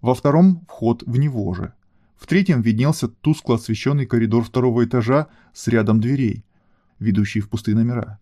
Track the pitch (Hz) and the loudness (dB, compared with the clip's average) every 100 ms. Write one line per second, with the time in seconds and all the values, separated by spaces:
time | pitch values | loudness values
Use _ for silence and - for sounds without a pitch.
0 | 123 127 147 147 190 175 - - 113 120 | 0 0 2 6 6 4 -4 -4 -2 -2
1 | - 120 147 123 98 90 - - _ _ | -2 -2 -2 -2 -6 -6 -10 -14 _ _
2 | _ _ - 175 190 135 113 110 135 156 | _ _ -2 0 2 2 2 2 0 -2
3 | 113 - - 151 - 117 - 110 - 143 | -4 -4 -2 -2 0 -4 -2 -4 -2 -2
4 | 127 120 113 113 113 127 127 117 117 123 | 0 0 2 0 0 -2 0 0 0 0
5 | 113 135 151 _ _ - - 117 104 110 | 0 0 -2 _ _ -10 -2 0 2 2
6 | 110 135 123 110 - _ _ _ _ _ | 0 -2 -2 -4 -12 _ _ _ _ _
7 | 110 101 101 110 104 110 - 107 117 120 | -2 0 0 -2 -6 -6 -2 0 0 -4
8 | 101 104 | -8 -14